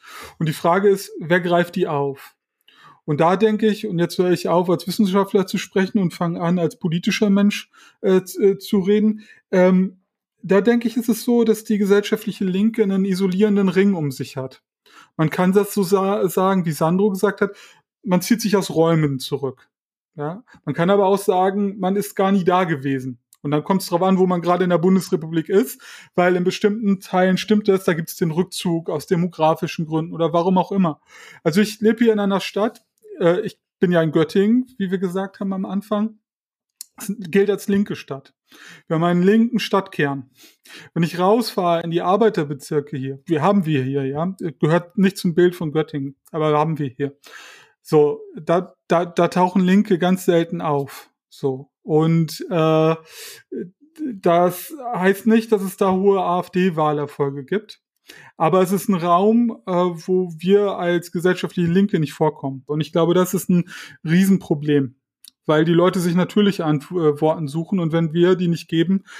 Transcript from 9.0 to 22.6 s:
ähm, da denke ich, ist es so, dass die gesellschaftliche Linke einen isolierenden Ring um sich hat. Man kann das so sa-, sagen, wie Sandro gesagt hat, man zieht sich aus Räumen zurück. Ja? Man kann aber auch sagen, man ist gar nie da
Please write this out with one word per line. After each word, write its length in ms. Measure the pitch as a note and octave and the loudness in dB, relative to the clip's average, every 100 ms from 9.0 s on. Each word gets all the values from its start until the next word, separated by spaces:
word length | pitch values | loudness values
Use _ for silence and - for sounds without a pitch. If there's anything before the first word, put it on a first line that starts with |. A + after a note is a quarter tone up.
| G#3+ G#3+ - - - | 2 -2 -8 -20 -2
ähm, 480 | F#3 F#3 F#3 F#3+ - _ _ _ _ | 2 4 4 0 -4 _ _ _ _
da 160 | E3+ F#3+ | 0 2
denke 280 | G3 A#3+ A#3 | 2 0 0
ich, 80 | C4 | -4
ist 120 | A3+ | -2
es 140 | A3 | -2
so, 220 | - A#3+ | 0 2
dass 180 | A3 G#3+ | 2 0
die 160 | - G#3 | 0 0
gesellschaftliche 640 | G3+ G3+ G3+ G#3 - - | 2 2 2 -4 -4 -4
Linke 380 | F#3+ F#3 A3 A3+ | -2 0 0 0
einen 220 | G3+ F#3+ | 0 0
isolierenden 640 | G3 F#3 G3 F3+ G#3+ G3+ F#3+ | 0 0 0 2 2 2 2
Ring 260 | F3 G3+ | 2 2
um 160 | F3+ D3 | 2 -2
sich 260 | C3 C3 C3+ | -6 -10 -10
hat. 240 | C3 - _ _ _ - - - | -12 -14 _ _ _ -20 -12 -2
Man 140 | D#3+ | -2
kann 220 | - F3+ | 2 2
das 200 | G3+ G3 | 2 2
so 120 | G3+ | -2
sa-, 440 | F3 G3 G3 G#3 F#3+ | 0 0 0 0 -2
sagen, 380 | G3 F#3+ F#3+ E3 | 0 0 0 -2
wie 60 | |
Sandro 380 | C#3+ D#3+ F#3 G#3 | -2 0 2 0
gesagt 300 | F#3+ G#3 G3 | 0 -2 0
hat, 120 | G3+ - - _ _ _ | -4 -6 -20 _ _ _
man 180 | G#3+ F3+ | -2 0
zieht 180 | - A#3 | 2 0
sich 160 | G3+ G3 | 2 0
aus 140 | - | 0
Räumen 500 | D3+ E3 E3 D3 C3+ | 2 2 4 0 -2
zurück. 480 | - G#2 C3 - _ _ _ _ _ D3+ | -6 -6 -6 -10 _ _ _ _ _ -10
Ja? 260 | D3 G3 - - | -10 -10 -16 -14
Man 100 | - | -8
kann 160 | C#3 E3+ | -2 2
aber 160 | G3+ F#3+ | 4 4
auch 120 | G3 | 2
sagen, 600 | G3+ F#3 F#3+ G3 G3+ G3 | 2 2 2 0 -2 -2
man 160 | F#3 | -2
ist 220 | G3+ F#3+ - | -2 -4 0
gar 160 | G3 | 2
nie 100 | G3 | 2
da 220 | F3 F3+ | 2 2